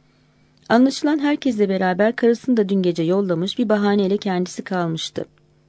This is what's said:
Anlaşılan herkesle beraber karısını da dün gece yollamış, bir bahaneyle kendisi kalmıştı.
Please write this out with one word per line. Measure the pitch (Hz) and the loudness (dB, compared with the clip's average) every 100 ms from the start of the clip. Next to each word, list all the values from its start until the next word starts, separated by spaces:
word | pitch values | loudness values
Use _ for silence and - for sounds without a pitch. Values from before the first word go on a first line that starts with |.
| _ _ _ _ _ _ - | _ _ _ _ _ _ 0
Anlaşılan | 226 262 - 294 302 | 4 4 2 -2 0
herkesle | 285 294 269 214 196 | 0 0 -2 0 0
beraber | 190 185 185 214 240 | 0 0 2 0 2
karısını | 233 233 - 226 | 2 2 0 0
da | 196 | 2
dün | 196 | 2
gece | 180 170 | 0 0
yollamış, | 165 190 196 165 190 - | 0 0 0 -2 -4 -4
bir | 214 | 0
bahaneyle | 208 202 202 190 202 | 2 2 2 0 0
kendisi | 202 180 180 - | -2 -4 -4 -8
kalmıştı. | - 185 170 160 - - - _ _ _ | -6 -4 -4 -4 -8 -10 -12 _ _ _